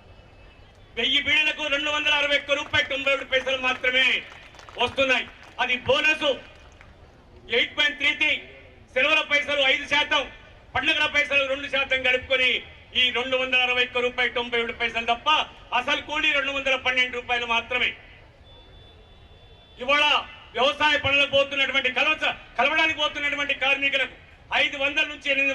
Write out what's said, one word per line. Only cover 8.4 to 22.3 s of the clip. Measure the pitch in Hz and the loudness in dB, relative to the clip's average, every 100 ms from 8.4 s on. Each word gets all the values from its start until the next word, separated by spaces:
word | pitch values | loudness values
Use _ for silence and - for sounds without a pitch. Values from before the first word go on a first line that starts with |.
| - - - - - | -6 -20 -20 -20 -6
సెలవుల | 254 285 311 277 | 0 2 2 2
పైసలు | 294 285 285 | -2 0 2
ఐదు | 269 285 285 | 2 2 0
శాతం, | 294 294 294 247 - - - - | 0 2 0 -2 -10 -20 -20 -8
పండుగల | 254 294 302 302 | -4 0 2 2
పైసలు | 294 285 277 269 | 2 2 2 0
రెండు | 269 277 | -2 -2
శాతం | 269 269 262 | -2 0 0
కలుపుకొని | 254 247 254 262 254 214 - - - 233 | 2 0 0 2 2 0 -4 -18 -8 0
ఈ | 254 | 0
రెండు | 233 262 254 | 0 -2 -2
వందల | 262 254 | 0 0
అరవై | 247 247 | 2 0
ఒక్క | 247 247 | 0 0
రూపాయి | 247 247 233 | -2 0 -2
తొంభై | 247 240 233 | -2 -2 -2
ఏడు | 233 | -2
పైసలు | 233 233 226 233 | -4 -4 -4 -2
తప్ప | 233 294 302 - - - | -2 2 2 0 -10 -4
అసలు | 233 247 294 | -4 0 -2
కూలీ | - 302 311 | -2 -2 0
రెండు | 294 277 | 0 -2
వందల | 277 269 262 | -2 0 0
పన్నెండు | 254 254 247 240 | 0 0 0 -2
రూపాయలు | 240 240 233 | -4 -2 0
మాత్రమే. | 233 233 247 208 - - - - - - - - - - - - - - - - - - - | -2 -2 -2 -2 -6 -16 -20 -20 -20 -20 -20 -20 -20 -20 -20 -20 -20 -20 -20 -20 -20 -20 -10
ఇవాళ | 254 294 294 247 - - - | 0 2 4 2 -2 -12 -10
వ్యవసాయ | 220 269 285 302 285 | 0 0 2 2 2
పనులకు | 277 277 277 | 2 2 4
పోతున్నటువంటి | 277 277 277 262 269 254 | 2 2 0 0 0 0
కలవచ-, | 247 302 311 285 | 0 0 0 -2